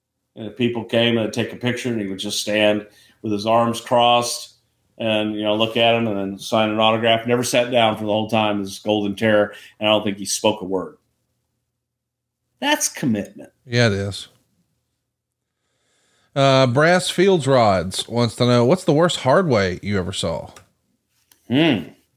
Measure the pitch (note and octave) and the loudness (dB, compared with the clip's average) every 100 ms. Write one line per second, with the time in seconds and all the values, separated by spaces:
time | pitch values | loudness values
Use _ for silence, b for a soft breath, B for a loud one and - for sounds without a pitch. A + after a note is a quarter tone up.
0 | _ _ _ B2 G#2+ - B2 A#2 G#2+ A#2 | _ _ _ -16 -12 -4 -2 -2 -2 0
1 | A#2 A#2 G#2 B2 G#2+ - B2 A#2+ B2+ A2+ | 2 2 -2 -4 -6 -4 -6 -4 -4 -6
2 | G2 F#2+ G#2 - - G#2+ G#2+ G#2+ - b | -6 -8 -8 -8 -2 2 2 2 -4 b
3 | b b A2+ G#2 A2 A#2 A#2 A2+ - B2 | b b -6 -4 0 2 2 -2 0 2
4 | A#2+ A#2+ A#2+ - - _ _ _ _ - | 4 4 0 -8 -12 _ _ _ _ -8
5 | A2+ G#2+ G#2+ G#2 G#2+ G#2+ A2+ A#2+ A#2 A#2 | -4 -2 -2 -4 -2 0 0 2 2 2
6 | A2+ G2+ G2 G2 - A2+ G#2+ G#2+ A2 A2 | 0 -4 -6 -8 -4 -2 0 0 0 2
7 | A#2 A#2 A#2+ B2 A#2+ B2+ A#2+ B2 A2 G#2+ | 2 0 0 -2 0 0 0 2 0 0
8 | G#2+ G#2+ G#2 A2+ G#2+ G#2 G2 G2 A2 G#2+ | -2 -2 0 0 0 -2 -6 -8 -2 -2
9 | G2+ G2 A2+ G#2+ G2+ B B B G#2+ G#2+ | -2 -2 2 2 0 B B B 0 0
10 | G#2+ G2 G2 - A2 G#2 F#2 F#2+ E2+ - | 0 -6 -8 -2 -2 -2 -4 -6 -6 -14
11 | _ _ _ _ _ _ _ _ _ _ | _ _ _ _ _ _ _ _ _ _
12 | _ _ _ _ _ - - D4 - - | _ _ _ _ _ -8 -2 -2 -4 -4
13 | C#3+ G#2+ - - - _ - A#2+ A#2 G2 | -4 -2 -6 -12 -20 _ -4 0 2 0
14 | G2+ G2 - _ _ _ _ _ _ _ | -6 -8 -14 _ _ _ _ _ _ _
15 | _ _ _ _ _ _ _ _ _ _ | _ _ _ _ _ _ _ _ _ _
16 | _ _ _ C#3+ C#3 C3+ C3 B2 D#3 F3+ | _ _ _ 0 4 6 4 4 4 2
17 | F3+ - G3 F#3 B2+ C3 A2 F#2+ F2 - | 0 2 2 4 2 4 4 2 0 -8
18 | - A#2 A#2+ - B2 B2 A#2+ F3+ - D3 | -6 -2 -2 0 2 4 4 2 2 2
19 | E3+ - C3 D#3 F3+ A#2 F#2+ F2 G2 G2+ | 2 0 2 2 2 0 0 -4 -4 -4
20 | F2 F#2+ F2+ D2+ - - _ _ _ _ | -4 -6 -6 -6 -10 -20 _ _ _ _
21 | _ _ _ _ - B2 E3 A2 D2+ - | _ _ _ _ -2 2 2 2 -4 -18
22 | _ | _